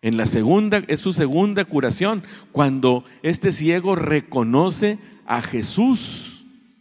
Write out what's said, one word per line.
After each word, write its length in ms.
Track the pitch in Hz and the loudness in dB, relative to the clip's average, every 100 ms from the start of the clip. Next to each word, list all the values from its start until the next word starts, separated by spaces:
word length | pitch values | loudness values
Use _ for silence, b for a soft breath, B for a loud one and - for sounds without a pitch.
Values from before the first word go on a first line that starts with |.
En 140 | 113 113 | 0 0
la 120 | 113 | 0
segunda, 560 | 120 110 190 214 208 175 | 0 4 2 2 -2 -2
es 120 | 147 | -4
su 120 | 196 | -2
segunda 540 | 170 147 151 202 202 196 | -2 0 0 0 0 -2
curación, 580 | 147 127 - 196 220 - B B | 0 0 0 -2 -2 -8 B B
cuando 520 | - 143 135 127 123 B B | 0 0 2 2 2 B B
este 280 | 156 - 196 | -4 -2 -2
ciego 440 | 170 156 175 180 185 | 0 0 0 0 -2
reconoce 1040 | 147 151 - 131 113 131 180 170 208 208 B B B | 0 -2 0 -2 2 4 2 2 -2 -2 B B B
a 160 | 120 | -4
Jesús 1040 | 117 120 107 - 247 254 - - - - - - _ _ | -2 -4 -4 0 2 2 -2 -10 -14 -18 -20 -20 _ _